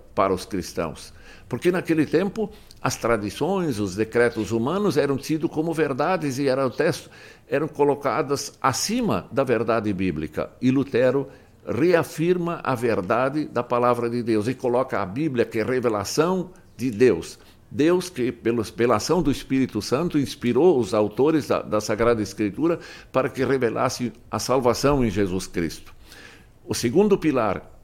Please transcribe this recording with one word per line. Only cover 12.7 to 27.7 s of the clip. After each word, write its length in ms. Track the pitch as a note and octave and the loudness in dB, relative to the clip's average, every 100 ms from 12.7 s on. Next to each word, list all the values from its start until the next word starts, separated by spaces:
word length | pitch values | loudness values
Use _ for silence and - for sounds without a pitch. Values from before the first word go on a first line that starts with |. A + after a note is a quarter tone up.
| B2+ | 0
verdade 720 | A#2+ G2+ F2+ A#2 C3 D3+ D3 | 0 0 0 0 0 -2 -4
da 180 | A#2+ | -4
palavra 460 | B2 A#2+ B2 A#2+ A#2 | -2 2 2 2 0
de 120 | A#2+ | -2
Deus 260 | A2+ G#2+ G#2 | 0 0 0
e 60 | |
coloca 480 | B2+ B2+ A#2+ C3 G#2 | -2 0 0 0 -2
a 40 | F#2+ | -4
Bíblia, 400 | G#2+ D#3 B2 G#2+ | -2 -2 0 0
que 140 | A2+ | 0
é 40 | |
revelação 880 | G#2+ B2+ A#2+ G#2 G2 - E3 F#3 D#3+ - - - | -2 0 0 0 -2 0 0 0 -4 -12 -20 -6
de 160 | B2+ | -4
Deus. 480 | G#2 B2+ E2 E2 - - - - | 4 4 4 -2 -16 -20 -20 -12
Deus 380 | G#2+ D3+ F3+ F3+ | 0 2 2 -2
que, 220 | - B2 | -4 -4
pelo, 320 | - A2 A#2 G2+ | -2 -2 -2 -2
pela 240 | - A#2+ G#2+ | 0 2 2
ação 260 | - D#3 | 2 0
do 80 | C#3 | 2
Espírito 500 | C3 - C3+ B2+ G#2 | -2 -2 0 0 -2
Santo, 380 | - C3 F3 D3+ | -2 -2 0 0
inspirou 580 | C3 - A#2 A#2+ F3+ C#3 | -2 -4 0 4 4 4
os 160 | G2+ | 2
autores 540 | A2 G#2 A2+ C#3 D#3+ A2 | 2 0 2 2 2 2
da, 140 | F#2 | -2
da 180 | - G#2+ | 0 -4
Sagrada 420 | G#2+ G#2+ A#2 A#2 | -2 0 2 2
Escritura 580 | G2+ - G#2 F#2+ D#3+ E3 - - - | -2 -2 -4 0 -2 -2 -6 -20 -4
para 180 | - C3 | -2 -2
que 160 | - B2+ | -2 0
revelasse 680 | C3+ A#2 A#2 B2 - A#2+ - - | 2 0 0 -2 -2 -6 -8 -8
a 100 | A2 | -6
salvação 640 | - C3 A#2+ A2 C#3 C#3+ A#2 | 0 2 2 2 2 2 2
em 40 | |
Jesus 380 | F#2+ G2 F#2 - | 2 0 -2 -4
Cristo. 460 | F#2 D#2+ - - - - - - - - - - | -4 -4 -6 -18 -20 -20 -20 -20 -20 -20 -20 -10
O 80 | A2 | -4
segundo 420 | A#2+ C#3+ G#3+ G3 | 0 2 4 2
pilar 540 | D#3+ C3 G#2+ - - | 2 0 0 -2 -8